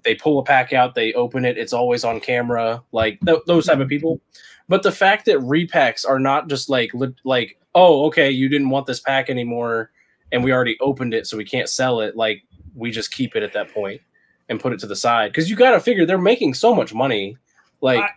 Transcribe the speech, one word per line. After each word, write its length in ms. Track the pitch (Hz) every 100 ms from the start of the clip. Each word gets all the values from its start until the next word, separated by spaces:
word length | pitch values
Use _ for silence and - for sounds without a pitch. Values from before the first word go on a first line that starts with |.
they 100 | -
pull 240 | 113 156 143
a 60 |
pack 280 | 131 135 127
out, 220 | 135 127
they 180 | 127 113
open 300 | 123 120 131
it, 140 | 123 120
it's 140 | 113
always 320 | 120 123 120
on 160 | 117 113
camera, 640 | - 123 120 117 113 120 -
like, 260 | 117 110 104 -
th-, 140 | 160 -
those 200 | 170 160
type 140 | 143
of 80 | 131
people. 320 | 143 160 165 - - - - -
But 140 | 190
the 80 | 196
fact 340 | - 196 208 -
that 120 | 160
repacks 680 | 123 151 175 170 131 - -
are 120 | 135
not 280 | 135 143 156
just, 200 | 135 -
like, 240 | 127 117
li-, 200 | 123 131 127
like, 340 | 131 127 113 - _
"Oh, 320 | 175 180 143 151
okay, 240 | 165 139
you 180 | 131 135
didn't 220 | 143 135
want 160 | 135 135
this 140 | 123
pack 300 | - 135 131
anymore, 600 | 127 120 117 120 113 110 _ _ _ _
and 100 | 123
we 100 | 127
already 240 | 127 123 110
opened 340 | 135 131 123
it, 120 | 110 -
so 80 | 110
we 80 |
can't 240 | 101 127 -
sell 320 | - 127 120
it," 160 | 107 113
like, 260 | 110 104 _ _ -
we 160 | 127 117
just 220 | 113 -
keep 240 | - 123 110
it 60 |
at 80 | 104
that 200 | 107 -
point 280 | 110 98 110 _ _ _ _ -
and 100 | 110
put 120 | 127
it 80 | 107
to 60 | 104
the 80 | 98
side. 360 | 120 117 107
'Cause 140 | - 165
you 60 | 214
gotta 240 | 254 208
figure 240 | 240 208 165
they're 120 | 190
making 360 | 180 240 156
so 200 | 127 240
much 180 | 202 117
money. 420 | 113 135 107 98 123 _ _ _ _
Like 200 | - 127 202